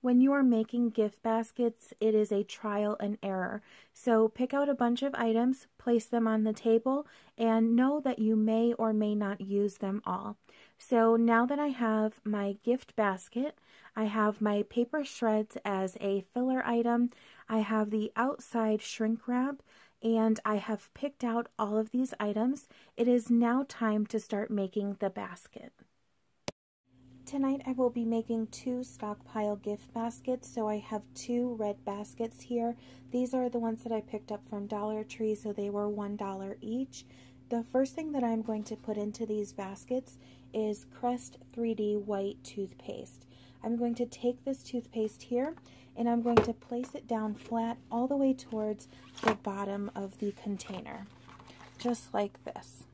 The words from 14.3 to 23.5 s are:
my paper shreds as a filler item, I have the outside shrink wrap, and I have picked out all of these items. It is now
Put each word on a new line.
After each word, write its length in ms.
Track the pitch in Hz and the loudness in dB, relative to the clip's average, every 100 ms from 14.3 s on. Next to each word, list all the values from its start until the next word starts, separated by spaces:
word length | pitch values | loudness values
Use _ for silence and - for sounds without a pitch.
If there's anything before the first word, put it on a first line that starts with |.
| 208 | 2
my 240 | 214 208 | 0 2
paper 400 | 208 - 240 311 | 0 0 0 0
shreds 520 | 277 - 226 214 214 - | -4 -2 2 2 0 -6
as 320 | 202 196 190 - | -4 -2 -2 -2
a 220 | 202 196 190 | -2 -2 -2
filler 320 | - 254 262 - | -2 0 0 2
item, 440 | 233 233 240 240 - - - - | 2 2 2 0 -2 -20 -20 -2
I 100 | 220 | 0
have 320 | 208 220 214 | 2 0 0
the 200 | 214 214 - | 0 -2 0
outside 680 | 254 - - 240 220 214 | -2 -2 -4 -2 0 0
shrink 460 | - - 220 226 - | -2 -4 -2 0 0
wrap, 340 | 247 262 277 - - - _ | 0 0 -4 -14 -20 -20 _
and 380 | 226 226 220 220 | 0 4 4 2
I 120 | - 214 | 0 -2
have 360 | - 214 - | -2 -6 -6
picked 280 | - 285 - | -8 -8 -4
out 240 | 247 226 233 - | -2 -2 -4 -4
all 220 | 208 214 | -2 0
of 140 | 220 | 0
these 200 | 247 262 - | 0 -2 -2
items. 480 | 208 208 240 294 - - - - | -2 2 0 0 -6 -20 -20 0
It 100 | 240 | 4
is 240 | 247 226 | 4 4
now 360 | 233 233 | 4 4